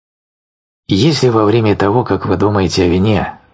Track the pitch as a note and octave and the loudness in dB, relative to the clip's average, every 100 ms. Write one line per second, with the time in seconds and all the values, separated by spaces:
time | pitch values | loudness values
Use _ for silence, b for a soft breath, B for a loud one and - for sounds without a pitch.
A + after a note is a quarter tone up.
0 | _ _ _ _ _ _ _ _ - G2 | _ _ _ _ _ _ _ _ -4 0
1 | C#3+ C3+ B2+ A2 G#2 A#2 A2 F#2+ G2 A#2 | 0 2 0 2 2 2 0 0 0 0
2 | - F#2+ G2+ F2 G2+ G2+ F#2 - F2+ F2+ | -2 -4 -2 -2 0 0 -2 0 0 2
3 | G#2 G2 - - _ | 0 0 -4 -10 _